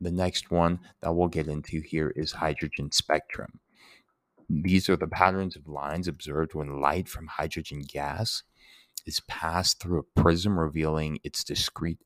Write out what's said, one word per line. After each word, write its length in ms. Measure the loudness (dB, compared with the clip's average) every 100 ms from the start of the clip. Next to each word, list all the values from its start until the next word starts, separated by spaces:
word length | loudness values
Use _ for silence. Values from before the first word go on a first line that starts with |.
the 100 | -2
next 400 | 2 2 0 0
one 300 | 4 4 2 -6 _
that 100 | 0
we'll 160 | 4 4
get 200 | 2 -2
into 340 | -4 -4 -6
here 320 | -2 -2 0 -2
is 160 | -6
hydrogen 580 | -2 -2 -2 -4 -6 -2
spectrum. 680 | -2 2 0 0 -10 -12 -16 _ _ -20 -20 _ _ _ _ -4
These 400 | 0 4 4 4
are 80 | 2
the 100 | 2
patterns 480 | 4 4 4 -2
of 140 | -6 -12
lines 400 | -8 -6 -4 -4
observed 460 | -6 -4 -2 -2
when 260 | -2 -6 0
light 280 | 2 2 -4
from 180 | -10 -10
hydrogen 560 | -6 -4 -6 -8 -10 -8
gas 560 | -6 -4 -2 -4 -4 -8 _ -20 -20 _ -14
is 160 | -6 -6
passed 600 | -6 -4 -2 0 0 -2
through 180 | 0 -2
a 220 | 2 4
prism, 380 | 6 6 2 2
revealing 600 | 0 0 0 0 -2 -4
its 200 | -6 -8
discrete 560 | -4 -4 -4 -4 -6 -6